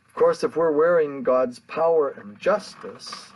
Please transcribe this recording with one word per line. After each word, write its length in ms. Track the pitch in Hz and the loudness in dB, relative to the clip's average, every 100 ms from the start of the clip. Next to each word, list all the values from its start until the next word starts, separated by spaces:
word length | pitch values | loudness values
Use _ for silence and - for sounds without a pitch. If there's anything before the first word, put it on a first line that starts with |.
| _ | _
Of 80 | |
course, 300 | - 165 160 | 0 2 2
if 140 | 160 151 | -2 0
we're 160 | 165 | 0
wearing 500 | 147 165 175 147 139 | 2 4 4 0 -2
God's 360 | 123 127 127 123 | 0 2 0 -4
power 500 | - 151 165 165 139 | -10 -2 2 2 0
and 280 | - 104 104 | -4 -16 -6
justice, 920 | 175 208 - - 101 113 - - - | -2 -2 -4 -16 -18 -16 -16 -18 -18